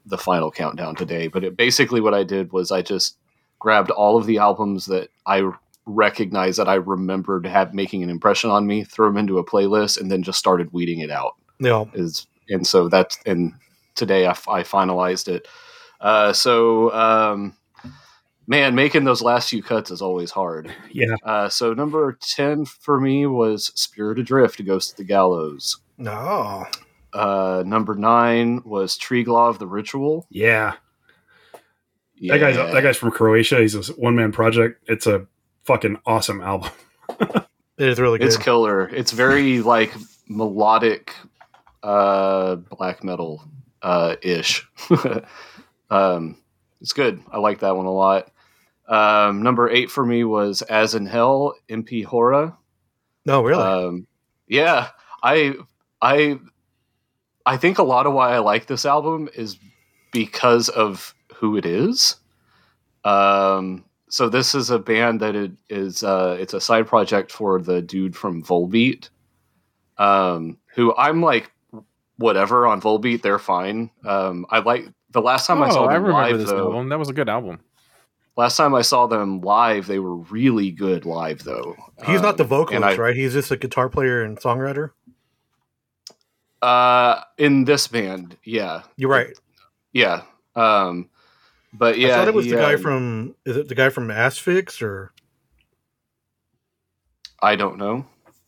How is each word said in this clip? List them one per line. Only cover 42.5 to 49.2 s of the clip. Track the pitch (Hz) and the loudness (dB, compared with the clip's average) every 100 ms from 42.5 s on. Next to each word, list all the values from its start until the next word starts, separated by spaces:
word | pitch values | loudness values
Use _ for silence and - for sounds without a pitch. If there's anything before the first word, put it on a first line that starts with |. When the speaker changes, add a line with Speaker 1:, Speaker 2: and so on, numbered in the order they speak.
| 90 | -4
Speaker 1:
black | 90 - 92 87 | -10 -8 -8 -6
metal, | 92 90 82 78 - 139 - _ | -8 -6 -8 -10 -16 -20 -20 _
uh, | 92 87 85 80 | -2 0 0 -2
ish. | 92 85 - - - - - | -4 -2 -2 -4 -8 -8 0
<laughs> | 170 127 113 - - - - _ _ - | 0 0 -6 -10 -20 -20 -20 _ _ -2
Um, | 101 95 87 80 78 _ _ _ _ | 2 2 0 -6 -14 _ _ _ _
it's | - | -8
good. | - 120 180 - | -2 -2 -2 -8
I | 107 | -2
like | 104 101 | -2 0
that | 101 92 | -2 -2
one | |
a | 92 | -2
lot. | 95 95 98 - _ _ _ _ _ - | 0 2 2 -2 _ _ _ _ _ 0
Um, | 110 107 104 | 4 4 4